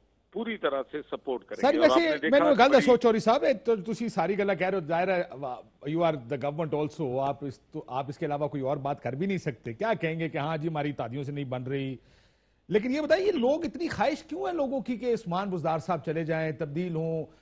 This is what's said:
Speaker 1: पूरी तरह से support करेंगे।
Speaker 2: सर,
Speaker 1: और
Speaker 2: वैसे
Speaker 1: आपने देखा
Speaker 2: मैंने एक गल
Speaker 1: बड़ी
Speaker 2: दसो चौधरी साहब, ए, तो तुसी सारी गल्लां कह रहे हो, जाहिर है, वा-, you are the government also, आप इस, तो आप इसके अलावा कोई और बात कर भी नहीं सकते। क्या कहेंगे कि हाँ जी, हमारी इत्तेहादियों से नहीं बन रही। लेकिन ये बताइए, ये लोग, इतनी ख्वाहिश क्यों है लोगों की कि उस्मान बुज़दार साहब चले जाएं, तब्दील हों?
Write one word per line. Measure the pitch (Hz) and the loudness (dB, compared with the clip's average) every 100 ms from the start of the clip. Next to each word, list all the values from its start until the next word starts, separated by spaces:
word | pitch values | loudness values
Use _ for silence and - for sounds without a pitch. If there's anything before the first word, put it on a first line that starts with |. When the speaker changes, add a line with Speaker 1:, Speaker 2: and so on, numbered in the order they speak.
| _ _ _ | _ _ _
Speaker 1:
पूरी | 196 233 214 | -8 -6 -4
तरह | 156 135 | -2 -2
से | 127 151 | -6 -10
support | - - - 123 | -8 -8 -4 -6
करेंगे। | - 104 262 | -6 0 2
Speaker 2:
सर, | 302 | 6
Speaker 1:
और | |
Speaker 2:
वैसे | 330 339 330 | 6 6 4
Speaker 1:
आपने | 302 | 0
देखा | 269 277 | 4 4
Speaker 2:
मैंने | 302 | 6
एक | 247 | 6
गल | 262 | 8
Speaker 1:
बड़ी | 277 | 8
Speaker 2:
दसो | 214 240 | 8 6
चौधरी | 233 220 | 6 4
साहब, | 220 262 | 4 4
ए, | 320 | 4
तो | 233 226 226 | 2 0 0
तुसी | 180 - 233 | -2 -4 -4
सारी | 185 170 202 | -2 0 0
गल्लां | 202 180 | 0 0
कह | 185 | 0
रहे | 196 | -2
हो, | 147 | -2
जाहिर | 165 185 | 0 2
है, | 180 - | 0 -2
वा-, | 127 139 120 - _ 147 | -6 -8 -10 -14 _ -6
you | 160 | 0
are | 170 151 | 2 0
the | 117 139 143 | -4 -4 -2
government | 147 160 | -2 -2
also, | 147 151 - 143 127 | -2 -2 -2 -4 0
आप | 135 139 | -2 -2
इस, | 143 - _ | -8 -10 _
तो | 156 - | -12 -6
आप | 127 135 | -6 -6
इसके | 139 156 | -6 -4
अलावा | 143 147 | -2 -2
कोई | 147 | -2
और | 131 147 | -2 -2
बात | 135 143 | -2 -4
कर | 120 131 | -4 -4
भी | 196 | -2
नहीं | 190 | -2
सकते। | 156 117 120 | -4 -6 -10
क्या | 113 220 | -4 -2
कहेंगे | 208 160 165 165 | 0 -2 -2 -4
कि | 156 | -4
हाँ | 147 160 | -4 -2
जी, | 165 | -2
हमारी | 151 147 | -2 -4
इत्तेहादियों | 139 117 131 | -4 -6 -6
से | 139 | -6
नहीं | 143 135 | -6 -6
बन | 127 | -6
रही। | 127 139 135 127 - _ _ _ _ _ - | -4 -4 -4 -8 -14 _ _ _ _ _ -2
लेकिन | 208 247 | 0 0
ये | 285 | -2
बताइए, | 302 320 392 | 2 2 4
ये | |
लोग, | 349 240 311 277 | 2 2 2 -2
इतनी | - 339 | -4 -6
ख्वाहिश | - 247 302 - | 0 0 0 -6
क्यों | 320 381 | -6 -4
है | 349 | -2
लोगों | 269 269 | -2 -2
की | 214 233 | -4 -4
कि | 247 | -2
उस्मान | 226 175 175 202 | -2 -2 -4 -2
बुज़दार | 180 160 160 | -2 0 -2
साहब | 170 170 | -2 -4
चले | - 156 160 | -2 -4 -2
जाएं, | 160 160 156 | -2 -2 -4
तब्दील | 151 147 180 160 | -6 -4 -4 -4
हों? | 160 160 147 - | -4 -4 -8 -14